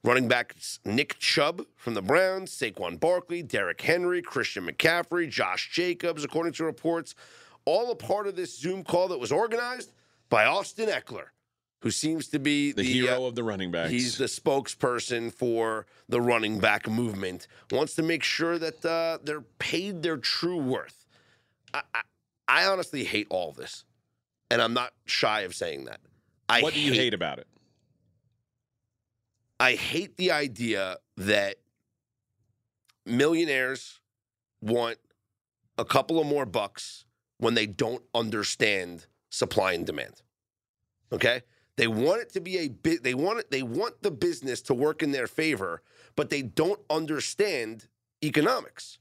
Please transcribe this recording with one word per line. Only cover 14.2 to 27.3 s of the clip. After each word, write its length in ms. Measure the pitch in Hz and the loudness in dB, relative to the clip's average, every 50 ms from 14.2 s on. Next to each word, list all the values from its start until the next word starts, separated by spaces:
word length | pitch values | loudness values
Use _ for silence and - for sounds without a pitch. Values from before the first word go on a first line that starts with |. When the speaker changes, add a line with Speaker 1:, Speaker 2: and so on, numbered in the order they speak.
| 135 | -2
Speaker 1:
spokesperson 1080 | 113 - - _ 165 135 139 127 - - _ - 127 123 113 - - 123 117 117 113 - | -2 -2 -2 _ 2 2 2 0 -4 -4 _ 0 0 0 0 -2 -2 -4 -2 -4 -6 -4
for 520 | - 131 120 113 113 113 113 110 107 101 _ _ - _ | -2 0 0 2 2 0 0 -2 -4 -8 _ _ -20 _
the 140 | - 120 120 | -2 0 2
running 380 | 120 123 120 113 110 107 110 101 | 4 4 4 4 2 0 0 4
back 280 | 92 110 104 104 - | 4 4 4 4 0
movement. 600 | 113 110 117 120 113 101 98 98 92 92 90 - _ - - - _ | 0 0 0 0 0 -2 -4 -6 -6 -6 -8 -16 _ -20 -20 -8 _
Wants 240 | - 127 151 - - | 0 2 2 2 0
to 80 | - 160 | 0 0
make 200 | 165 170 151 - | 0 0 0 0
sure 340 | - - - 160 170 170 170 | -2 0 0 0 0 0 -2
that, 260 | 165 156 160 - - | -2 -6 -6 -4 -2
uh, 320 | 165 165 165 165 165 165 131 123 | -2 0 0 0 0 -2 -4 -4
they're 180 | 151 151 151 120 _ _ _ | -6 -6 -6 -10 _ _ _
paid 440 | - - - 139 190 202 196 165 151 | -4 -2 -2 -2 -2 -4 -6 -4 -2
their 140 | 170 160 | -2 -2
true 400 | 131 - - - - 170 175 180 | -2 -2 -2 -2 0 -2 -2 -2
worth. 480 | 170 139 127 127 95 71 - - _ _ _ _ _ _ _ _ _ _ _ _ _ _ - - | 0 0 0 -2 -2 -4 -10 -18 _ _ _ _ _ _ _ _ _ _ _ _ _ _ -8 -8
I, 80 | 147 - _ - | -8 -8 _ -6
I, 80 | 113 - _ _ _ _ _ _ _ _ | -6 -6 _ _ _ _ _ _ _ _
I 180 | - 131 160 180 | 4 4 6 6
honestly 360 | 196 196 185 160 - - 139 107 | 4 2 0 -2 -4 -4 -4 -2
hate 240 | - 110 104 101 - | 0 0 -2 -2 0
all 220 | 92 92 87 78 | -2 -2 -2 -4
this, 320 | 71 60 65 - - - - _ _ _ _ _ _ _ _ _ _ _ _ _ | -8 -12 -14 -14 -14 -16 -18 _ _ _ _ _ _ _ _ _ _ _ _ _
and 120 | 117 117 | 2 2
I'm 120 | 117 113 117 | 2 2 0
not 200 | 127 123 - _ _ _ | -2 -4 -4 _ _ _
shy 360 | - - - - 117 107 110 | -4 -2 0 2 2 0 0
of 120 | 98 90 87 | -4 -6 -6
saying 320 | - 98 85 73 69 65 | -6 -6 -6 -6 -8 -10
that. 140 | 60 53 - _ _ _ _ _ _ _ _ _ | -14 -16 -18 _ _ _ _ _ _ _ _ _
I 140 | - 113 120 | 4 4 4
Speaker 2:
What 120 | 131 160 151 | 4 4 2
do 60 | 147 | 2
you 140 | 151 143 127 | 2 4 4
Speaker 1:
hate 60 | - | 4
Speaker 2:
hate 140 | 127 120 107 | 2 2 0
about 260 | 90 87 76 | -2 -4 -4